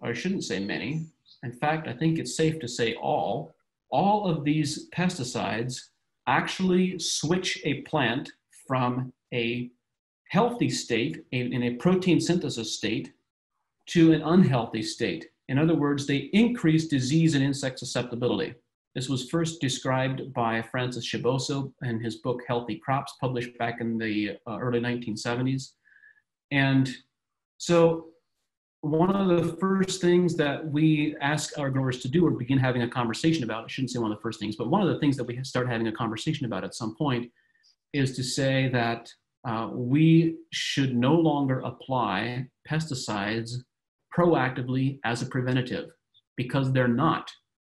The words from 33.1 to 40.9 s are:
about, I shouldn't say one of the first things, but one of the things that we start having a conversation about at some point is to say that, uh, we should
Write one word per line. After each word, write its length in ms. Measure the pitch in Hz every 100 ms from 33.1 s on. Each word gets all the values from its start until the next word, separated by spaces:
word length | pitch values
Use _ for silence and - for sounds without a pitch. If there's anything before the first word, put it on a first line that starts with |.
| 110 165 160
about, 220 | 117 110
I 40 | 113
shouldn't 220 | - 127
say 80 | 123
one 140 | 110
of 40 | 107
the 60 |
first 160 | 113 -
things, 180 | - 104
but 120 | 117
one 140 | 196
of 60 | 175
the 120 | 123
things 160 | 147 127
that 80 |
we 180 | 117 120
start 260 | 131 127 123
having 200 | 113 113
a 40 |
conversation 540 | 107 113 110 156 151 120
about 180 | 95
at 100 | 98
some 200 | - 113
point 380 | - 147 123 120 _ _ _ _ _ _
is 220 | 147 127 -
to 60 |
say 460 | 123 - 135 135 131
that, 420 | 123 117 117 - - _ _ 123
uh, 220 | 113 113
we 640 | 131 123 143 160 165 165 - -
should 440 | - - - 131